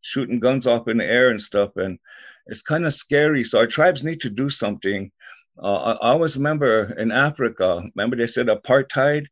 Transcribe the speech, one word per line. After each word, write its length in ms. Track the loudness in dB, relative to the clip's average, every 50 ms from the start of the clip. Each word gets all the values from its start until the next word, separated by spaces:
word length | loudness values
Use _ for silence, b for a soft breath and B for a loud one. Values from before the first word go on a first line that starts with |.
shooting 380 | -14 -6 -6 -6 -4 -2 -4 0
guns 260 | 2 2 0 2 2
off 200 | 2 0 2 0
in 100 | -2 -2
the 80 | 0 0
air 240 | 2 2 4 4 4
and 100 | 2 0
stuff. 320 | -6 -2 0 0 0 0 _
And 220 | -4 -4 -4 -6 -10 B B B B B B B B B
it's 140 | -14 -14 -12
kinda 280 | -6 -4 -2 -2 -2 -2
scary. 520 | -4 -6 -4 _ 2 2 4 4 2 0 -2
So 160 | 0 2 2
our 80 | 2
tribes 360 | 2 2 4 4 4 4 2 -4
need 160 | -6 -6 -6
to 80 | -8 -8
do 200 | -4 -4 -4 -4
something. 640 | -4 -4 -4 -4 -4 -4 -4 -4 -4 -4 -6 -10 _ B B B B B B _ _ -8
Uh, 140 | -4 -2 -2
I, 140 | 0 0 -2 -2
I 160 | 0 2 2
always 240 | 2 2 2 -2 -2
remember 580 | -2 -2 -2 0 2 2 2 2 2 0 -2 -6
in 140 | -4 -4 -2
Africa, 720 | 2 2 0 0 0 -2 -2 -4 -2 0 0 0 0 -2 -4 -10 _
remember 200 | -4 -2 -2 0
they 100 | -2 -2
said 200 | -2 0 -2 2
apartheid 800 | 2 0 0 _ 2 2 2 2 _ -2 0 0 2 0 0 -4 -8